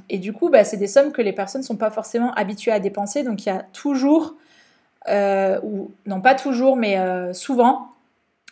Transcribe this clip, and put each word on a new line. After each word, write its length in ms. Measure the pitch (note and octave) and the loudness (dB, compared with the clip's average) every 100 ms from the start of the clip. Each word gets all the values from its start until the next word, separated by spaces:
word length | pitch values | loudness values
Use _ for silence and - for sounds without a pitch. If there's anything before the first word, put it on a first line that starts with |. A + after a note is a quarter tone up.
| - | -6
et 100 | G3 | -6
du 140 | F#3 | -6
coup, 160 | G#3+ E4+ | -2 4
bah, 140 | C4+ | 6
c'est 140 | G3+ G#3 | 4 2
des 100 | G3 | 2
sommes 240 | C#4 C#4+ | 4 4
que 100 | C#4+ | 2
les 120 | G#3+ | -2
personnes 320 | F#3+ G3 C4+ | -2 -6 -6
sont 120 | C4+ G#3+ | -6 -4
pas 140 | G#3+ | -4
forcément 420 | G#3+ G#3+ A#3 A#3+ | -4 -6 -4 -2
habituées 380 | A3 G3 G#3 - | -2 -4 -4 -2
à 60 | G#3+ | 0
dépenser. 460 | G3 G3+ G3+ D4 | -2 -4 -6 -4
Donc, 200 | B3+ G#3 | -4 -4
il 40 | - | -4
y 40 | |
a 120 | F#3+ - | -6 -6
toujours, 640 | - C#4+ C4+ C4+ D#4+ D#4+ - _ _ _ _ _ _ - | -8 -4 0 4 2 0 -10 _ _ _ _ _ _ -2
euh, 500 | G3+ G3+ G3 G3 F#3+ | 0 2 2 0 0
ou, 260 | G#3+ G3+ - - - | -4 -8 -10 -12 -8
non, 140 | F#3+ | 0
pas 160 | B3+ C4+ | 4 4
toujours, 400 | C#4+ A#3+ C4 B3+ | 2 0 2 2
mais, 220 | A3 F#3+ | 2 0
euh, 360 | F#3 F#3 F3+ | 0 -2 -4
souvent, 540 | F#3 - B3 A#3+ C4 - _ _ _ _ _ - | -8 -4 4 4 4 -2 _ _ _ _ _ -20